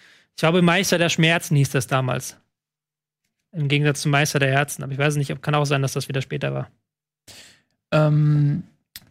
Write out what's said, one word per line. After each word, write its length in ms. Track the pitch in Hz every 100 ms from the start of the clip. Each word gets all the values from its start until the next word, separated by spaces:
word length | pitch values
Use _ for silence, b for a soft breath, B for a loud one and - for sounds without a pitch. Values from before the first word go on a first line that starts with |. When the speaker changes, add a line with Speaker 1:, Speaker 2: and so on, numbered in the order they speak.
| b b b -
Speaker 1:
Ich 40 |
glaube, 220 | 160 180
Meister 340 | 175 175 196 180
der 140 | 170
Schmerzen 440 | - 160 165 - 147
hieß 120 | 139
das 160 | 139 -
damals. 520 | 135 127 131 - - _ _ _ _ _ _ _ _ _ _ _
Im 160 | 175 143
Gegensatz 320 | 143 147 139
zum 100 | 151
Meister 280 | 143 147 147
der 140 | 135
Herzen. 300 | 135 143 -
Aber 80 | 139
ich 60 | 135
weiß 180 | 143 147
nicht, 140 | 139
ob, 120 | 147
kann 120 | -
auch 120 | 147 143
sein, 160 | 143
dass 100 | 135
das 160 | 143 -
wieder 140 | 135
später 320 | 131 143 139
war. 160 | 135 135 _ _ _ _ _ - B B B B _ _
Speaker 2:
Ähm, 720 | 156 151 151 151 147 147 143 - _ _ - -